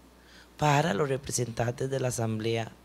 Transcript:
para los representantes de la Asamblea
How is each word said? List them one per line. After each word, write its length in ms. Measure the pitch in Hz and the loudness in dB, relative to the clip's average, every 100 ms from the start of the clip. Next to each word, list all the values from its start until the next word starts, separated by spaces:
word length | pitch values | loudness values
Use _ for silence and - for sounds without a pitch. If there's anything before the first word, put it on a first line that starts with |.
| - - - - - - | -20 -20 -20 -20 -18 0
para 360 | 151 143 165 | 4 4 4
los 160 | 98 143 | 2 0
representantes 800 | 131 - - 117 117 120 127 135 | -2 -2 -4 -2 -2 -2 -2 -4
de 100 | 135 | -2
la 100 | 127 | -2
Asamblea 640 | 120 113 110 113 113 110 - | -2 -2 -2 -2 -2 -4 -12